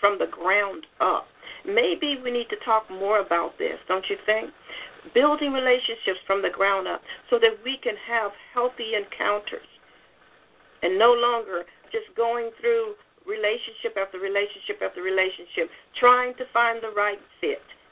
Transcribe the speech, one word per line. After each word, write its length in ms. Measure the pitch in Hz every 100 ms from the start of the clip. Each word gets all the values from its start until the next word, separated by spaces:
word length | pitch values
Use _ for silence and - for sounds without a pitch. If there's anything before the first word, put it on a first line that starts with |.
from 160 | 202 190
the 80 | 165
ground 600 | 175 180 202 202 175 - -
up. 280 | 185 151 - _ - - -
Maybe 520 | 214 339 339 294 269
we 80 | 254
need 180 | 240 233
to 80 | 208 247
talk 240 | 220 214
more 300 | 190 196 214
about 380 | - 170 165 -
this, 180 | - - -
don't 180 | 190 190
you 80 | 196 -
think? 240 | 220 226 - - - - - -
Building 400 | 240 294 302 285
relationships 720 | 269 254 247 - 226 196 185 -
from 160 | 196
the 80 | 185
ground 380 | 190 196 196 180
up 140 | 170 - - -
so 80 | 233
that 240 | 226 214
we 140 | 240 262
can 100 | 240 208 233
have 220 | 233 202 - -
healthy 440 | 247 247 - 220 214
encounters 720 | 202 - 208 208 - - - _ _ _ _ _ _ _ _ _ _ _
and 160 | 175 190
no 160 | 233
longer 500 | 233 240 233 196 175 175 _ -
just 180 | 226 220 -
going 320 | 233 240 233 226
through 360 | 233 233 220 208 _ _ 185
relationship 680 | 220 208 240 226 220 226 196
after 220 | 196 185
relationship 640 | 196 202 202 - - 202
after 180 | 190 180
relationship, 680 | 185 190 185 - - 180 165 - _ -
trying 340 | 247 247 247 247
to 100 | 247
find 280 | 233 233 226
the 120 | 220 208
right 240 | 208 202 - _
fit, 200 | 151 - - - _